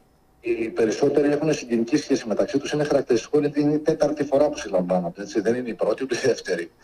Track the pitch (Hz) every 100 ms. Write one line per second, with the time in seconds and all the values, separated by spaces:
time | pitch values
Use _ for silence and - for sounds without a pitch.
0 | _ _ _ _ - 113 113 - 110 -
1 | 143 151 143 143 156 143 127 117 113 151
2 | - 135 113 95 98 135 - 147 147 139
3 | - 117 - 147 143 147 147 151 - 156
4 | 147 151 139 139 151 - 104 92 90 92
5 | 87 101 98 113 101 127 120 - - -
6 | 131 117 131 - - 87 - _